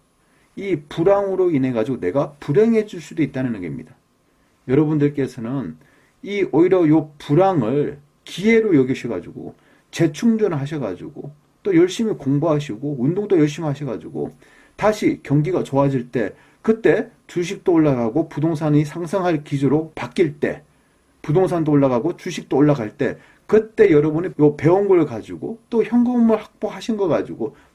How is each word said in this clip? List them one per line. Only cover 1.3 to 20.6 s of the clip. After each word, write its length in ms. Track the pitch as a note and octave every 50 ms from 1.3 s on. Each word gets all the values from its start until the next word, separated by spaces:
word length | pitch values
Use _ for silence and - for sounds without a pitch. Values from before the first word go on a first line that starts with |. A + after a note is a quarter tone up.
| F#3+ F#3 F#3 F3+
인해 200 | E3 C3 C3 C3
가지고 280 | B2+ A2+ G#2+ - C3 -
내가 340 | F2+ F2+ F#2 C#3 D3 C#3+ - -
불행해질 640 | - - C#3+ G3+ A3 A#3 A3+ A3 G#3+ G#3+ - F3
수도 220 | D#3 - E3 E3 D3+
있다는 320 | C#3 - C3 C3 B2+ A2+
얘기입니다. 400 | G2+ F2+ E2 C#2+ B1+ - - - _ _ _ _ _ _ _ _ _ _ _ _ _ _ -
여러분들께서는 1080 | B2+ C#3 D#3 D3+ D#3+ D3+ C#3+ D3 D3 C#3+ C3+ A#2+ - - A2+ A#2 C3+ C#3+ A#2 E2 D#2 - _ _ _ _ _ _ _ _
이 240 | - F#3 G3+ G3+ F#3 -
오히려 360 | - D3 E3+ F#3 F#3 F#3 E3+ D3+
요 240 | D3+ D#3+ D3+ D3+ - -
불황을 840 | - - D3 D#3+ F#3+ F#3+ F#3+ D#3+ A2 G#2+ C3 D3 C#3 G#2+ - - - _ _ _ _
기회로 500 | - - - F#3 A3 A3+ A3+ A3 G#3+ F3
여기셔가지고 800 | C#3 B2+ B2 C3 A#2 - A#2+ A2 F2 E2 F2 D2+ - - - - _ _ _ _ _ _ _
재충전을 680 | - - E3+ D#3+ - - - A#3 A3+ G#3+ G#3+ F#3+ E3+ C#3
하셔가지고 720 | C3+ C#3 E3 D3+ C3 G2 F2+ E2+ E2 D2+ - - - - - _ _ _ _ _ -
또 120 | G#3 F#3+
열심히 380 | D#3+ F3 F#3 - - A#3 A3 F3
공부하시고 840 | - - C3+ C#3 C#3+ D3+ E3+ D3+ D3 D3 - G#2 G#2+ C#3 C#3+ D3 B2+
운동도 400 | A#2 C#3+ F3 G3 G#3 G3+ G3+ E3+
열심히 280 | D3 D3 D3 - E3+ D3+
하셔가지고 640 | C#3 - D3+ C3+ A2+ - - - - D2+ D2 - - _ _ _ _ _ _ _ _
다시 460 | - - G#3+ G#3+ G#3 G#3+ D#3+ - - -
경기가 400 | - C#3 D3 D3+ F3+ F3+ D#3 -
좋아질 480 | - - C3+ C#3 C#3 C3+ C3 A#2 -
때 220 | - C3 G#2+ F#2 - - _ _ _ _
그때 480 | - - A3 A3+ - E3 D#3 G3+ B3+ - - _ _ -
주식도 440 | - F3 F3+ E3+ G3+ - - -
올라가고 580 | F3 E3 D#3 D3+ C3+ B2 A#2 A2+ A2+ D3+ D#3+ D3+
부동산이 560 | - - C#3+ E3 E3 D3 D#3+ D3+ D3+ D3 D3+
상승할 580 | D3 - E3 F3 D#3+ - G3 F3+ F3+ E3 D3 D3
기조로 500 | - D3 C#3 C#3+ C3+ C#3 D#3 D#3+ D#3+ -
바뀔 440 | - - B2 - - F3+ D3+ D3 -
때, 240 | - - - -